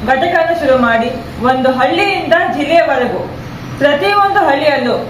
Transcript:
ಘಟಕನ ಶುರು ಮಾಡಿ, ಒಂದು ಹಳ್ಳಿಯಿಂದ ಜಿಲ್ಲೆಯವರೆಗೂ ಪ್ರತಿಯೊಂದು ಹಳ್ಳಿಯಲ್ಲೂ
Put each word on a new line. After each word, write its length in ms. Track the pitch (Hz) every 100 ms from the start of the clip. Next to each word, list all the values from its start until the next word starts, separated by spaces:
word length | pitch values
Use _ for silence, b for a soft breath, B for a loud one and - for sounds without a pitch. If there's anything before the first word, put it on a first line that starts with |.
| 220
ಘಟಕನ 400 | 262 269 349 330 339
ಶುರು 140 | 285 254
ಮಾಡಿ, 240 | 240 226 240 - - - 240
ಒಂದು 180 | 262 262 247
ಹಳ್ಳಿಯಿಂದ 560 | 262 339 403 381 302 339 - 285
ಜಿಲ್ಲೆಯವರೆಗೂ 640 | 294 330 - 262 233 185 - - - - - -
ಪ್ರತಿಯೊಂದು 600 | 285 294 392 403 392 381 320
ಹಳ್ಳಿಯಲ್ಲೂ 460 | 285 302 269 240 240